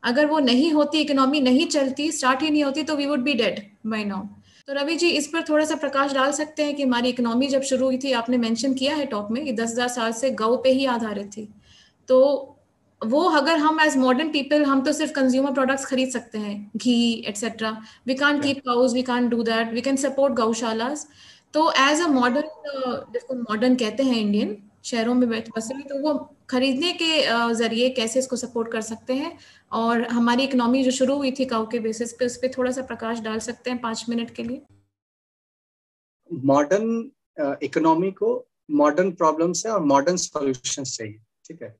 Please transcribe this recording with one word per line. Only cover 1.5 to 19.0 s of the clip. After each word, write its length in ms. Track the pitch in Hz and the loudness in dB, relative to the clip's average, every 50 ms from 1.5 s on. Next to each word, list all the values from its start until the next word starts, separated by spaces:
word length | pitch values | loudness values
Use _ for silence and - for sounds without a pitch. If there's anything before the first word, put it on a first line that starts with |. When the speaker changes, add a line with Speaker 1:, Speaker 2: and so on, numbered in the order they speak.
| 254 262 339 339 | 4 4 4 2
Speaker 1:
चलती, 440 | - 302 269 262 262 - 285 320 | 2 0 0 0 -2 -2 -4 -4
start 300 | 320 - - 254 262 262 | -4 -2 0 0 0 2
ही 80 | 285 311 | 0 0
नहीं 140 | 294 302 294 | 2 2 2
होती, 200 | 277 269 302 302 | 0 0 -4 -4
तो 120 | 320 311 | -4 -2
we 100 | 285 285 | -2 -2
would 180 | 277 294 285 240 | -2 -2 0 0
be 120 | 294 285 | 0 0
dead 240 | 226 233 196 - - - - _ _ _ 220 | 2 0 0 -2 -4 -10 -14 _ _ _ -6
by 180 | 220 214 208 | -6 -4 -4
now। 220 | 208 196 185 202 - - - - _ _ _ _ - | -4 -6 -6 -8 -12 -16 -18 -20 _ _ _ _ -8
तो 60 | 277 | -6
रवि 220 | 277 285 285 330 | -4 -2 -2 -2
जी 140 | 294 339 349 | 0 2 2
इस 180 | 233 285 - - | 2 0 -2 -2
पर 140 | - 330 320 320 | -4 -6 -2 2
थोड़ा 160 | 302 302 311 | 2 2 2
सा 100 | 302 320 | 2 -2
प्रकाश 360 | 294 - 277 269 269 277 285 | -4 -4 -2 0 0 0 0
डाल 200 | 277 269 262 277 | 2 0 0 0
सकते 320 | 294 294 302 302 - - 302 | 0 -2 -4 -6 -2 -2 -2
हैं 120 | 294 277 | -2 0
कि 80 | 285 277 | -2 0
हमारी 260 | 262 247 240 240 254 | 2 2 2 2 0
economy 380 | 247 247 240 233 226 240 269 285 | 0 0 -2 0 0 0 0 2
जब 140 | 262 269 | 0 0
शुरू 240 | 269 - 269 240 262 | 0 0 0 0 2
हुई 120 | 262 254 254 | 0 0 -2
थी, 140 | 262 277 | -2 0
आपने 260 | 262 233 226 240 247 247 | -2 -2 0 0 0 0
mention 360 | 233 226 226 226 - 277 254 | 2 0 -2 -2 0 -2 -2
किया 220 | 262 262 269 302 | 0 0 -2 0
है 100 | 302 285 | -2 -4
टॉक 220 | 254 226 208 202 208 | -4 -4 -6 -6 -4
में 140 | 220 247 302 | -6 -4 -4
कि 80 | 294 247 | -4 -4
दस 160 | 208 226 226 | -4 -4 -4
हजार 180 | 226 240 247 247 | -2 -2 -2 -2
साल 260 | 247 - 226 226 233 | -2 -2 -4 -4 -4
से 180 | 226 - 269 | -2 -2 -2
गौ 260 | 254 - 220 220 240 247 | -2 0 0 0 0 2
पे 120 | 240 262 | 4 4
ही 160 | 262 262 277 | 4 4 2
आधारित 420 | 262 247 233 226 220 208 202 202 202 | 0 0 -2 -2 -4 -6 -6 -8 -10
थी, 220 | - - 214 - - - _ _ - _ _ _ _ _ _ - | -12 -14 -14 -14 -16 -20 _ _ -20 _ _ _ _ _ _ 4
तो 420 | 254 254 262 285 285 - - - - _ _ _ _ _ _ _ _ _ - | 6 6 6 6 4 0 -4 -8 -18 _ _ _ _ _ _ _ _ _ -4
वो 240 | 226 233 294 339 359 | 0 2 4 4 4
अगर 280 | 320 302 269 285 330 320 | 4 4 2 2 2 2
हम 260 | 294 302 311 311 311 | 2 2 2 4 2
as 100 | 311 277 | 2 2
modern 360 | 269 254 262 254 240 320 320 | 2 2 4 2 2 0 -2
people, 340 | 302 294 269 277 302 302 294 | -2 -4 -2 2 2 2 4
हम 160 | 277 277 269 | 4 2 2
तो 120 | 262 302 294 | 2 0 0
सिर्फ 180 | 302 311 - | 0 -2 -4
consumer 400 | - 285 269 262 247 262 269 285 | 0 0 2 2 4 2 2 0
products 340 | 262 277 262 262 269 269 269 | 0 0 0 0 0 -2 -2
खरीद 240 | - - 254 262 262 | -4 -2 -2 -2 -2
सकते 280 | 254 240 240 - - 214 | -2 -6 -8 -8 -10 -8
हैं, 340 | 214 208 202 208 208 202 _ 220 | -8 -6 -8 -10 -12 -10 _ -4
घी 480 | - 247 247 233 233 233 233 226 - - | 2 2 4 4 4 2 0 -2 -4 -10
एटसेटरा, 540 | 208 - - 226 208 - 220 220 220 220 - - - _ _ 233 | -8 -6 -6 -8 -6 -4 -6 -6 -6 -8 -12 -18 -20 _ _ -4
we 100 | 262 262 | -2 2
can't 240 | 294 285 294 285 | 2 2 2 2
Speaker 2:
Yeah। 120 | 285 277 277 | 0 0 -2
Speaker 1:
keep 80 | 277 - 254 | -2 -2 -2
cows, 240 | 247 240 254 254 233 | 2 2 2 2 2
we 160 | 254 | 0